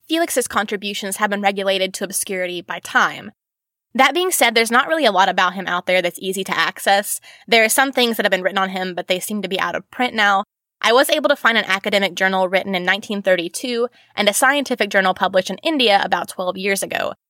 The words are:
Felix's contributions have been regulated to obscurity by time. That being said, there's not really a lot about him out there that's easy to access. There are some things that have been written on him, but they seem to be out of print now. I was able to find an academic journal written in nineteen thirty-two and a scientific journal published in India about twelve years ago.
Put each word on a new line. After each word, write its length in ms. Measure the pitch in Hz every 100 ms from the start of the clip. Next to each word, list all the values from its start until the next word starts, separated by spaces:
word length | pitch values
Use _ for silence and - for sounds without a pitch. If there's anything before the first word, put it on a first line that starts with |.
| _
Felix's 380 | 320 330 269 233
contributions 680 | 214 208 208 202 202 196 190
have 140 | 214
been 100 | 202
regulated 520 | 202 202 196 190 190
to 120 | -
obscurity 580 | 190 196 - 190 180 180
by 160 | 170 175
time. 540 | - 254 185 147 - _ _ _ _ _ _
That 220 | 233 277
being 160 | 294 370
said, 240 | - 240
there's 160 | 226 226
not 160 | 233 -
really 180 | 320
a 60 | 254
lot 180 | 185 190
about 260 | 185 185
him 120 | 190 175
out 200 | 180 -
there 140 | 185
that's 200 | 175 -
easy 240 | 190 190
to 120 | 185 156
access. 640 | 165 - - 196 208 - - - -
There 160 | 226
are 40 | 220
some 220 | - 269
things 260 | 262 240 226
that 80 |
have 60 | 202
been 120 | 185
written 160 | 185 196
on 100 | 190
him, 260 | 190 185
but 140 | 175 175
they 100 | 180
seem 240 | - 214
to 60 | 190
be 100 | 185
out 160 | 175
of 160 | - -
print 240 | - 247
now. 300 | 220 202 196 208 _ _ _
I 120 | 220
was 180 | 240 285
able 180 | 302 285
to 60 |
find 240 | 277 240 226
an 60 |
academic 500 | - 190 214 202 196
journal 340 | 175 190 190 185
written 280 | 185 196 185
in 80 |
nineteen 360 | 180 196 - 202
thirty-two 680 | 196 185 170 - 254 233 240 _ _
and 140 | - 202
a 40 |
scientific 580 | 202 262 285 262 240 208
journal 220 | 202 190
published 380 | 185 185 190 185
in 80 | 185
India 360 | 320 311 233 196
about 240 | 185 185 -
twelve 280 | - 180 190
years 280 | 196 196
ago. 300 | 175 - - -